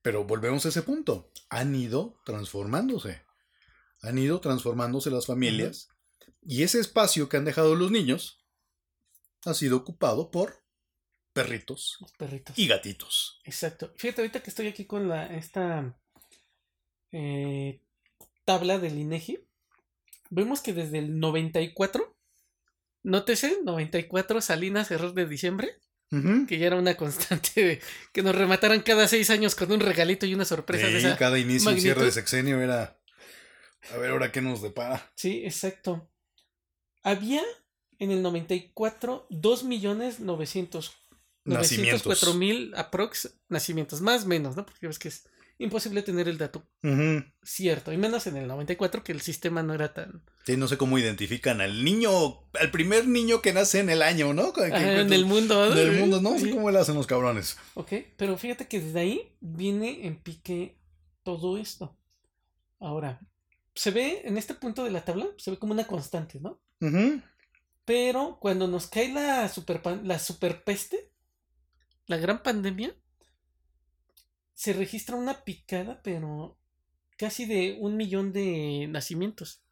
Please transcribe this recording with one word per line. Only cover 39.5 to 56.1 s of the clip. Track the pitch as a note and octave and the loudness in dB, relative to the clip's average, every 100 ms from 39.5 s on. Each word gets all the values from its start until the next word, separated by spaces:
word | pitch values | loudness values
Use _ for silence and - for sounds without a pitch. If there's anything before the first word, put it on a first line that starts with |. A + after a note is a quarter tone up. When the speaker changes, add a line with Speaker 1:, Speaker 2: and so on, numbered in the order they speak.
| B3 | 2
Speaker 2:
millones | B3+ A#3 G3+ G#3+ B3 A#3 | 0 -2 -2 -2 -4 -6
novecientos, | G3+ E3 D#3 F#3+ F3 E3 D#3 - _ _ _ _ | -6 -4 -4 -4 -6 -8 -10 -16 _ _ _ _
Speaker 1:
Nacimientos. | D3 B2 - A#2 A2 A#2+ | -2 2 2 4 4 2
Speaker 2:
novecientos | |
cuatro | - F#3 F3 F3 | 2 2 2 2
mil | F#3+ A#3+ A3 | 2 0 -4
aprox | G#3 - F3+ A3+ - - _ _ | -8 -4 -4 -4 -4 -10 _ _
nacimientos, | E3 - D#3+ D3 D3+ | -4 -2 -4 -4 -2
más | G3+ A#3+ | 2 2
o | G3 | 2
menos, | E3+ C#3 | 0 0
¿no? | D3 | -6
Porque | G3+ _ E3 | -12 _ -12
ves | D3+ | -10
que | - | -12
es | - _ _ _ _ | -14 _ _ _ _
imposible | A3+ G#3+ G#3+ G3+ | -4 -4 -2 -4
tener | G3+ F3+ F3 | -2 -2 -2
el | D#3+ | -2
dato | D3+ - _ _ | -6 -8 _ _
Speaker 1:
Ujú. | D3+ C3+ D#3 D#3 - _ | 0 2 2 0 -4 _
Speaker 2:
cierto, | - - F#3 D3 - | -12 -2 0 0 -2
y | E3 | -2
menos | G#3+ A3+ F#3+ | 0 0 -4
en | C#3 | -6
el | C3 | -6
noventa | C3+ D3 | -6 -6
y | |
cuatro, | F3+ F#3 G#3+ | -2 -2 -2
que | - | -8
el | D#3 | -8
sistema | E3+ - F3 E3 | -6 -4 -2 -2
no | D#3 | -2
era | D#3 D3+ | -2 -4
tan | - F#3+ E3+ _ _ | -4 -14 -16 _ _
Speaker 1:
Sí, | - B2+ | -2 0
no | C3+ | 2
sé | C3+ | 0
cómo | C3 C3 | 2 4
identifican | A2+ G2+ G2 B2 C3+ A2+ | 2 -2 -4 -2 0 0
al | G2 G#2 | 0 2
niño, | C#3 G#3+ A3+ F#3 D3 - - D3 | 2 4 4 4 2 -2 -10 -2
al | D#3+ | 0
primer | E3+ E3+ G#3+ B3 | 2 4 4 4
niño | A#3+ A3+ A3+ | 2 4 4
que | G3+ | 4
nace | F#3 G3 G3 | 4 4 4
en | F#3+ | 4
el | E3 | 4
año, | D#3 E3+ C#3+ | 4 4 2
¿no? | D3 C#4+ | 2 0
Que, | E4+ F3+ | 2 2
que, | |
Speaker 2:
Ajá, | E3+ F#3+ G3 | 2 4 4
en | G3+ | 6
Speaker 1:
que | |
Speaker 2:
el | F#3+ | 6
mundo, | F#3 G#3 A3 G#3 G#3 | 6 4 6 6 6
¿no? | |
Speaker 1:
del | - - F#3 | 8 6 6
mundo, | G3+ | 4